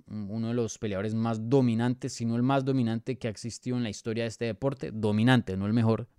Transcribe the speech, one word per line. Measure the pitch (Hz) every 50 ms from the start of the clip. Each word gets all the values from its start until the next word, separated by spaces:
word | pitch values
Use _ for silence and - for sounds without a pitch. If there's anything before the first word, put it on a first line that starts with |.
| - -
uno | 104 107 104 95 104 113 113 113
de | 117
los | 123 117 107 - -
peleadores | - 107 98 92 101 110 107
más | 113 113 113 117 110 110 117
dominantes, | 135 139 131 120 113 113 117 123 127 127 - 127
si | - - 117
no | 113 113
el | 120 120
más | 131 135 139 131
dominante | 135 135 135 120 113 113 117 - - 131 -
que | - 117
ha |
existido | 101 - - 117 - - - 123 123 123
en | 120
la | 110
historia | 98 - - 117 110 113 117
de | 117
este | 107 - 117
deporte. | 117 107 - - 135 135 - - - -
Dominante, | 110 107 107 104 107 110 123 131 123 - - 92
no | 95 98
el | 101
mejor, | 110 120 113 113 113 107 120 - _